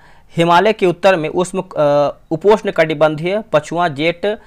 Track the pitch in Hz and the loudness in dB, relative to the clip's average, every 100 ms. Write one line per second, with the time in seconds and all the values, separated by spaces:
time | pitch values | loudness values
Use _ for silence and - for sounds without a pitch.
0 | - - - 170 170 175 208 208 180 165 | -20 -20 -8 -2 2 2 2 0 0 2
1 | 196 180 156 180 180 185 180 - 147 143 | 2 2 0 -4 -4 -6 -6 -2 2 2
2 | 143 - - 165 196 208 202 175 160 151 | 0 -4 -8 -2 2 2 0 -2 0 2
3 | 156 151 175 208 226 151 - 165 175 135 | 0 0 -4 -6 -2 -2 -2 -2 -2 -2
4 | 165 170 202 208 | -4 -2 -4 -6